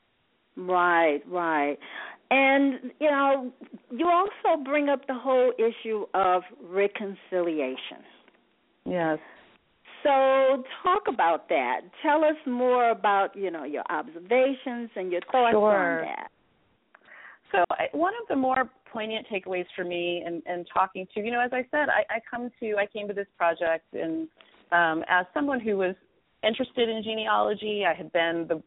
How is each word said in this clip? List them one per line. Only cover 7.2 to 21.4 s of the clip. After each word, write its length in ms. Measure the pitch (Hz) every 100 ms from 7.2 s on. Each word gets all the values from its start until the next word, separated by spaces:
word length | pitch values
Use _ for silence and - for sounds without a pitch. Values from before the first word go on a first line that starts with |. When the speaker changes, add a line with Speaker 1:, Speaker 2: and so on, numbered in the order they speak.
| - 185 175 156 131 131 - - - - _ _ _ _ _ _ -
Speaker 2:
Yes. 340 | 180 160 156 - - - _ _ _ - -
Speaker 1:
So 600 | 294 269 269 269 269 269 262 -
talk 220 | 359 392 415
about 400 | 233 170 156 -
that. 320 | 160 123 127 180 -
Tell 240 | 311 302 311
us 120 | 311 269
more 420 | 247 254 247 233
about, 460 | 208 208 202 196 196
you 160 | 196
know, 140 | 165 139
your 180 | 143 -
observations 1000 | 156 147 165 180 247 262 262 262 240 233 208
and 160 | 185
your 100 | 175 -
thoughts 220 | 262 240
Speaker 2:
Sure. 460 | 214 214 196 175 165
Speaker 1:
on 60 | 160
that. 240 | - - _ _ _ _ _ _ _ _ - - - _
Speaker 2:
So 120 | 392 349
I, 160 | - - 285
one 180 | 349 466
of 80 | 440
the 80 | 277
more 320 | 262 262 254 _ _
poignant 360 | 226 220 220 -
takeaways 340 | 202 185 185 180 -
for 80 |
me 400 | 180 175 175 175 170
in, 160 | 170 -
in 140 | 175 175
talking 340 | 190 190 190 185
to, 60 | 220
you 120 | 214
know, 80 |
as 120 | 240